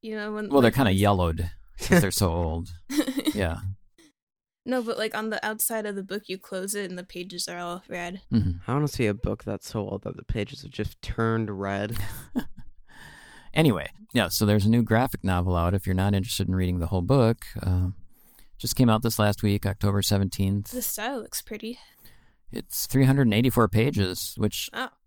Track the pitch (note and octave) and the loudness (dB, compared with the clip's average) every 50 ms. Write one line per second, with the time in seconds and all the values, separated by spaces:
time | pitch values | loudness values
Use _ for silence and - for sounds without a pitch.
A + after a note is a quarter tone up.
0 | - A3+ G#3+ G#3+ G#3 G#3+ G#3+ G#3+ G#3+ G#3 C#4 C#4+ - A3+ - - C3+ G#2 F#2+ F#2+ | -10 -8 -8 -6 -6 -6 -4 -6 -4 4 4 6 6 6 6 4 2 4 4 4
1 | G2+ G#2 G2+ F#2 F2 E2+ E2 E2+ F2+ F2 - - - - - - - - G3+ F3 | 6 4 4 4 2 0 0 0 -2 -4 -6 -10 -18 -20 -14 -10 2 4 6 6
2 | C#3 F#2+ - - G#2 F2+ E2 E2+ F2 D#2+ D#2+ E2 E2 - - - - - C4+ D4 | 6 4 2 2 2 2 2 0 0 -2 -2 -4 -6 -8 -12 -18 -14 -6 -2 -2
3 | C#4+ - B3+ C4+ - - - G#2+ G2 E2 E2 F#2+ G2+ G2 G2+ - - _ _ _ | -2 -2 -2 -4 -4 -2 -2 0 -2 -2 -2 -4 -6 -8 -10 -10 -14 _ _ _
4 | _ _ _ _ _ _ _ _ _ _ _ _ _ - B3+ B3+ A#3+ A3 A3+ - | _ _ _ _ _ _ _ _ _ _ _ _ _ -4 -4 -4 -4 -4 -4 -4
5 | A3 A3 A3 G#3+ A3 A3 G#3+ - - G#3+ G#3+ G#3+ - - A#3 A3 G#3+ G#3 G3+ G3 | -4 -4 -4 -6 -6 -4 -6 -4 -4 -6 -6 -4 -4 -4 -4 -4 -6 -6 -8 -8
6 | F#3+ F#3+ F#3 G#3 G3+ - F#3 F#3+ - - - F#3 F#3 G3 G3 G3+ G3+ F3+ F3+ F3+ | -8 -8 -8 -10 -8 -8 -12 -12 -10 -10 -8 -8 -6 -6 -6 -6 -6 -8 -8 -12
7 | F3+ _ - F3+ F3+ F#3 F3+ F3 - - F3 F3 F3 F3 F3 F#3 _ _ - F3+ | -12 _ -12 -14 -12 -12 -10 -10 -8 -8 -8 -8 -8 -8 -8 -10 _ _ -10 -10
8 | F3 F3 F3+ F#3+ - - - A2+ G2 F#2+ E2+ F2 - - A#2+ C#3+ D3+ C#3+ - - | -8 -8 -10 -12 -10 -2 0 0 0 0 -2 -4 -6 -4 -2 -2 -2 -2 -2 0
9 | B2 G#2+ G#2 G#2 - G2 G2+ - - G#2+ G#2 G2 - - - A2+ G2+ G2+ G2+ G2+ | 0 0 0 -2 -2 -4 -4 -4 -6 -8 -8 -8 -10 -8 -6 -6 -6 -4 -6 -8
10 | _ - F#2+ - - _ - A2+ G#2 G#2+ - - - D3 - - G#2+ - - _ | _ -8 -10 -10 -8 _ -4 -4 -4 -6 -8 -16 -16 -16 -8 -6 -6 -6 -6 _
11 | - - - - A2+ A2+ A2+ A2+ A2 G#2 G#2 F#2+ G2 G2 G2 G2 G2+ G#2+ A2+ - | -10 -8 -4 0 0 0 2 0 -2 -4 -4 -6 -4 -4 -2 -2 -4 -4 -4 -4
12 | - - - - - - - B3+ - - - - - - - - - - - - | -4 -4 -6 -10 -14 -8 -8 -6 -6 -6 -10 -10 -12 -14 -14 -18 -20 -20 -20 -20
13 | - - - - - - - - - - - B2+ D#3+ D3+ G#2+ E2 C2+ - - - | -20 -20 -20 -20 -20 -20 -20 -20 -20 -6 0 4 4 4 4 2 -2 -8 -12 -14
14 | - _ - B2 G2+ E2+ - - A2+ G2+ G#2 G#2+ F#2+ G#2+ A2+ A#2+ A#2 G#2+ A2 A2 | -20 _ 0 2 2 2 2 2 4 4 4 6 6 4 4 4 4 4 4 4
15 | B2+ - - - - F#2+ F#2 F2+ F2 F#2 F2+ E2+ E2+ F2 F#2 G2+ - - F#2 F#2 | 4 2 -2 -4 -2 0 0 2 2 2 2 2 2 2 2 0 0 0 0 2
16 | F#2+ G2+ G#2 G2 F#2+ A2 - - G2 F#2 F#2 F#2 F#2 F2+ F2+ F2+ E2+ E2+ G2 F#2 | 2 2 2 2 0 -2 -2 -4 -2 0 0 0 2 0 0 0 -2 0 0 0
17 | F2 F2+ C3 C#3+ A#2+ A2+ A#2 - - - - A2 - F#2+ F#2 F2+ F#2 F2+ G2 - | 2 4 4 6 6 4 4 0 -4 -12 -10 -4 -2 0 2 2 0 0 -4 -8
18 | - - - _ _ - _ - - - - - - A2+ - - C3 A#2+ A2 A2 | -14 -20 -20 _ _ -20 _ -20 -20 -20 -18 -8 -6 -6 2 4 6 6 6 4
19 | C3 A#2 A2+ - G#2+ G#2 G2+ - - G#2 G2+ G2+ - G2 G2 - - G2+ G2+ G#2 | 2 0 2 4 2 2 2 2 2 0 0 2 0 -2 -2 0 0 0 2 2
20 | G2 - G#2 G2 G2 F#2 - - G2+ F#2+ G2 G2+ G2 - - B3+ A#3+ - - - | 2 2 2 2 2 0 0 0 0 0 0 0 -2 -6 -8 -6 -6 -6 -6 -4
21 | G#3 A#3+ C#4+ C4 G#3+ - - - - - A3+ G#3 - A3 A#3+ - - _ _ _ | -6 -6 -6 -6 -8 -8 -10 -10 -10 -10 -14 -12 -10 -12 -12 -12 -16 _ _ _
22 | _ - - - _ _ _ _ _ - - - - - - - - - - C3+ | _ -20 -20 -20 _ _ _ _ _ -12 -10 -10 -10 -8 -6 -6 -6 0 2 4
23 | C3+ C3 C3+ C#3 C3+ A#2 G2+ G#2+ B2 C3 - - A2+ G2+ - G#2+ A2+ C#3 - G#2 | 6 6 6 4 4 4 4 4 2 4 4 4 4 4 4 2 2 2 2 0
24 | G2 F#2 F2+ - - - - - A2 G#2+ - - - - - - C4 A#3+ _ _ | 0 0 -2 -6 -8 -8 -4 -2 -2 -2 -2 -4 -8 -8 -6 -8 -8 -8 _ _
25 | _ | _